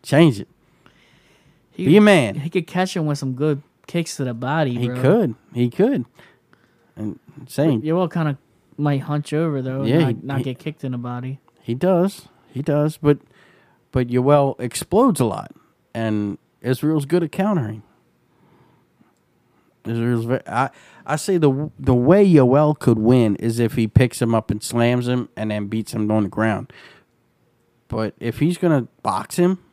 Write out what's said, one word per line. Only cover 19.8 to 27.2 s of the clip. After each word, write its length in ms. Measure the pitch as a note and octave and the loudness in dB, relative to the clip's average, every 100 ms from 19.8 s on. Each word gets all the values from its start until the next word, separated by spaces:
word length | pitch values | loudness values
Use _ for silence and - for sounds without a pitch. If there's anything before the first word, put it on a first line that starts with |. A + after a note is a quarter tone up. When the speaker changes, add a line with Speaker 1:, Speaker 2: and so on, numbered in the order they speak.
| - | -6
Speaker 1:
Israel's 400 | A#2 A#2 A#2 A#2 | -2 0 0 -2
ve-, 140 | B2 - | -4 -4
I, 220 | A2+ C3+ - - - - | -4 -4 -6 -20 -18 -8
I 100 | D3+ | -6
say 220 | - F3+ | -2 2
the, 320 | D3 C3+ D3+ - | 2 0 -6 -6
the 160 | C#3 | 0
way 340 | B2 B2 G3 G3+ | 2 4 4 6
Yoel 500 | D#3 B2+ C3+ D3+ D3+ | 6 6 4 2 2
could 200 | - A2+ | 0 2
win 380 | A2 B2+ A2+ G2+ | 4 4 2 0
is 240 | A2+ A#2 | -4 -2
if 160 | A#2 - | -2 0
he 120 | A2 | 2
picks 340 | - B2+ - | 4 4 0
him 120 | A#2+ | 0
up 160 | A2+ - | 0 -2
and 140 | G#2+ | -8
slams 440 | - A#2 A#2 B2 B2 | -4 0 2 2 -2
him 220 | B2 A#2 - | -4 -4 -8
and 160 | G#2+ | -6
then 160 | G#2 G2+ | -6 -4
beats 260 | A2 G#2+ | -6 -6
him 160 | A2 G#2+ | -4 0
on 140 | A2 | 0
the 60 | G2 | 0
ground. 440 | - A2 G2+ - - - _ _ _ | -2 -2 -2 -8 -20 -20 _ _ _